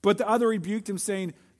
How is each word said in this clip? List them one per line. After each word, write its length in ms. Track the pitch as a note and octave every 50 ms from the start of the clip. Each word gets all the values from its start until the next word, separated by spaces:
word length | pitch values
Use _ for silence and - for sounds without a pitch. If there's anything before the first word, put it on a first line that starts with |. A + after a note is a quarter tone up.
| -
But 160 | G3 G#3 -
the 100 | A3+ G3+
other 180 | A3 A#3+ A#3+
rebuked 420 | A3+ A3 G#3 E3 F3 G#3 A3 G3+ -
him, 100 | G3+ F#3
saying, 360 | - - G3+ F#3+ F#3+ F3 - _ _ _ _